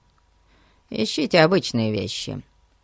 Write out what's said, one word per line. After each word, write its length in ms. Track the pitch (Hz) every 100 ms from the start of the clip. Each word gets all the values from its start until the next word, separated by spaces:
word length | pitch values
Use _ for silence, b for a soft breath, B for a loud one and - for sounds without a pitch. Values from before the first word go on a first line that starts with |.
| _ _ _ _ _ _ _ _ _
Ищите 520 | - 214 - - 175
обычные 500 | 156 185 - 117 110
вещи. 500 | 104 95 - - 101 - _ _ _